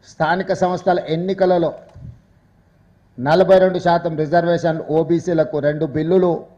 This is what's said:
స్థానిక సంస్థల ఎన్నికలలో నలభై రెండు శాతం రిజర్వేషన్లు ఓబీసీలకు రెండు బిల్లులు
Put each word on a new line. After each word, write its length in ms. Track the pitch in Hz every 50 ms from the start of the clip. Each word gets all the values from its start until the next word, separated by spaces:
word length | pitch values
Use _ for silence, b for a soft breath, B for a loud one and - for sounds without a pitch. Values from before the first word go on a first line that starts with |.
| _ -
స్థానిక 420 | - _ 160 156 170 185 190 185 190 - 190
సంస్థల 360 | 180 180 175 175 196 180 180 - 139 156
ఎన్నికలలో 560 | 160 175 190 196 190 190 180 180 175 165 151 - - - - - - - - - _ _ _ _ _ _ _ _ _ _ _ _ _ _ _ _ _ _ _ _ -
నలభై 400 | 120 139 160 180 190 175 190 185 185
రెండు 160 | 185 180 180 -
శాతం 260 | 175 170 170 170 175 160 151 156
రిజర్వేషన్లు 640 | 143 160 175 165 170 170 165 170 170 160 160 - - 151 160
ఓబీసీలకు 580 | 160 147 170 165 - 170 170 160 156 156 - 147 143
రెండు 200 | 147 151 151 160 156 123
బిల్లులు 360 | 156 156 160 180 190 180 180 165 151 - - -